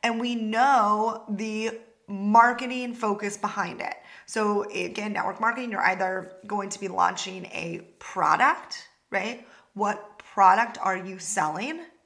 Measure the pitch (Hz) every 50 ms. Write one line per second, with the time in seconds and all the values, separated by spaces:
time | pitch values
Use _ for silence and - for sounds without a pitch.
0 | - 233 233 226 240 240 240 233 220 214 214 220 247 277 277 254 214 208 208 214
1 | 220 226 220 226 226 - 208 190 220 220 214 214 220 226 226 226 - - _ _
2 | _ - 202 196 196 208 208 233 226 240 247 240 262 247 254 254 247 247 233 -
3 | - 214 202 202 208 202 202 - - 202 - 208 190 175 - - - - - -
4 | - - - - - - - 226 214 208 208 202 202 208 - 190 180 175 - -
5 | 208 214 208 - - - 190 - 226 220 240 247 254 240 214 190 - 175 185 185
6 | 190 185 185 190 180 - - - - 202 208 208 196 196 196 - 202 190 180 190
7 | 180 180 180 180 - 190 185 185 180 - - - 165 170 170 - - - _ _
8 | - - - 190 170 151 156 175 233 277 330 359 - - - - - - _ _
9 | _ _ - 196 185 220 247 240 - - - - _ _ _ 196 202 202 208 -
10 | - - - - - - - - 196 185 190 208 233 233 - - - 190 190 185
11 | 185 185 190 190 170 - - - 160 156 156 151 151 269 320 330 339 330 _ _
12 | _